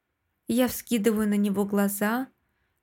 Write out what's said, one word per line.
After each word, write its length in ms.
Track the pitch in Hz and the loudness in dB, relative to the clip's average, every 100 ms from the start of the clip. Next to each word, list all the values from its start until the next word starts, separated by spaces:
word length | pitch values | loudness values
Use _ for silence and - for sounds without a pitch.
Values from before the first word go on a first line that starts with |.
| _ _ _ _ - | _ _ _ _ -4
Я 220 | 233 247 | 0 0
вскидываю 600 | - - 233 220 214 214 | -2 -4 0 2 2 2
на 80 | 208 | 2
него 280 | 208 196 | 0 0
глаза, 640 | 202 202 202 202 208 240 262 _ _ _ _ _ | 0 0 0 0 -2 -2 -6 _ _ _ _ _